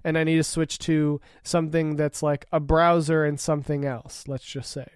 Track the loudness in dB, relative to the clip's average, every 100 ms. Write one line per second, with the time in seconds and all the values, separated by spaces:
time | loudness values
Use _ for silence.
0 | -2 0 2 2 2 0 -2 -4 0 2
1 | 2 -2 -8 _ -2 -2 0 0 0 0
2 | -2 -2 -2 -2 -2 -2 2 4 6 4
3 | 4 2 2 -2 -2 -2 -2 -4 -4 -6
4 | -12 -16 -10 -10 -10 -12 -10 -12 -14